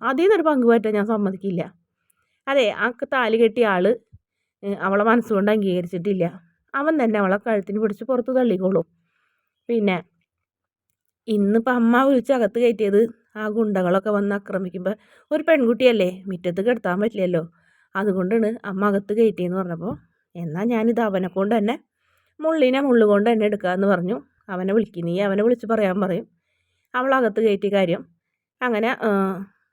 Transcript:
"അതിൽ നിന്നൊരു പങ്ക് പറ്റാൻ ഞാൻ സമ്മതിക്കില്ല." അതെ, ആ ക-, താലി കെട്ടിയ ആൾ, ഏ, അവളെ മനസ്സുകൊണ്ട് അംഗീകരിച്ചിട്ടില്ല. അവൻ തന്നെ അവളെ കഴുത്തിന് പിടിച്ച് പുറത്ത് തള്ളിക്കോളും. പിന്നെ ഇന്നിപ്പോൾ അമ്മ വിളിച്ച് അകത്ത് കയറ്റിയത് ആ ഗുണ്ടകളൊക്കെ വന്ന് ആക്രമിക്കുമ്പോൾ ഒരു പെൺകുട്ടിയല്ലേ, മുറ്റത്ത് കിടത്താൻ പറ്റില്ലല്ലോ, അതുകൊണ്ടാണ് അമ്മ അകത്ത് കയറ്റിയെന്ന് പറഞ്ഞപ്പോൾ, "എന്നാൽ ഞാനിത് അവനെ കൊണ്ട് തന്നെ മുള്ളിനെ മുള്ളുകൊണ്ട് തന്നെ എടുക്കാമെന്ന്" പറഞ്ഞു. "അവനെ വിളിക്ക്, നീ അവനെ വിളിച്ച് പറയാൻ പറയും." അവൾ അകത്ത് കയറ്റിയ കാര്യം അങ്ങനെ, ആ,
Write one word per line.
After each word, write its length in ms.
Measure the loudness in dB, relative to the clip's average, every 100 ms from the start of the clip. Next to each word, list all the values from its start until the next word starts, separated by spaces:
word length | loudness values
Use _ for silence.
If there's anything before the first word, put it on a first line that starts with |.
"അതിൽ 220 | -4 0
നിന്നൊരു 220 | 2 4 2
പങ്ക് 220 | 2 4
പറ്റാൻ 260 | 2 0
ഞാൻ 120 | -2 -2
സമ്മതിക്കില്ല." 560 | -2 -2 -4 -6 -6 -8 -14 _ _ _ _ _ _ -2
അതെ, 180 | 0 0
ആ 140 | 0 -4
ക-, 220 | -4 -4
താലി 260 | -2 0 2
കെട്ടിയ 280 | 2 2 2
ആൾ, 180 | 2 2 -2 _ -20 _ _ _ _
ഏ, 60 | -10 -4
അവളെ 280 | -2 2
മനസ്സുകൊണ്ട് 480 | 2 2 2 0 0
അംഗീകരിച്ചിട്ടില്ല. 760 | 0 0 -2 -4 -6 -4 -2 -4 -6 _ _ _
അവൻ 200 | -4 -2 0
തന്നെ 220 | 0 0
അവളെ 180 | 0 -2
കഴുത്തിന് 400 | -2 -4 -4 -4
പിടിച്ച് 240 | -4 -4
പുറത്ത് 280 | -4 -4 0
തള്ളിക്കോളും. 540 | 0 0 0 0 0 -2 _ _ _ _ _ _ _ -4
പിന്നെ 280 | -2 0 -2 -8 _ _ _ _ _ _ _ _ _ _ _ -2
ഇന്നിപ്പോൾ 460 | 0 2 2 2
അമ്മ 220 | 2 4 4
വിളിച്ച് 280 | 4 2 2
അകത്ത് 260 | 0 0 2
കയറ്റിയത് 420 | 0 2 2 4 2 -2 _ -8
ആ 80 | -4
ഗുണ്ടകളൊക്കെ 640 | -2 0 0 2 2 0
വന്ന് 220 | 0 0 -4
ആക്രമിക്കുമ്പോൾ 600 | -4 -6 -6 -6 -6 -6 _ _ _
ഒരു 120 | -2
പെൺകുട്ടിയല്ലേ, 640 | 2 4 4 4 4 4 0 -4 -10
മുറ്റത്ത് 360 | -6 -4 -2
കിടത്താൻ 360 | -2 -2 -2 -2
പറ്റില്ലല്ലോ, 440 | -2 -2 -2 -2 -4 _ _ _ _ -4
അതുകൊണ്ടാണ് 540 | -2 -2 0 0 0 -4
അമ്മ 180 | -8 -2 0
അകത്ത് 280 | 0 -2
കയറ്റിയെന്ന് 440 | 0 0 0 -4 -4
പറഞ്ഞപ്പോൾ, 360 | -6 -8 -8 -10 _ _ _ -12
"എന്നാൽ 300 | -10 -6 -2
ഞാനിത് 360 | 0 0 0
അവനെ 280 | 0 -2 -2
കൊണ്ട് 240 | -2 0 0
തന്നെ 200 | 0 -4 _ _ _ _ _ -6
മുള്ളിനെ 400 | -2 2 2 2
മുള്ളുകൊണ്ട് 460 | 2 4 4 4 2
തന്നെ 160 | 2 0
എടുക്കാമെന്ന്" 420 | -2 -2 0 0
പറഞ്ഞു. 300 | 0 -2 -6 -10 _ -10
"അവനെ 240 | -6 0
വിളിക്ക്, 280 | 0 -2 -6
നീ 120 | -4 -2
അവനെ 200 | 0 0
വിളിച്ച് 240 | 0 0 -2
പറയാൻ 300 | 0 0 0
പറയും." 240 | -2 -4 -8 _ _ _ _ _ _
അവൾ 180 | -4 0
അകത്ത് 280 | 2 2 2
കയറ്റിയ 300 | 0 0 0
കാര്യം 300 | 0 0 -2 -8 _ _ _ _ _
അങ്ങനെ, 280 | -4 0 -2 -2
ആ, 100 | -2 0 -2 -4 -12 _ _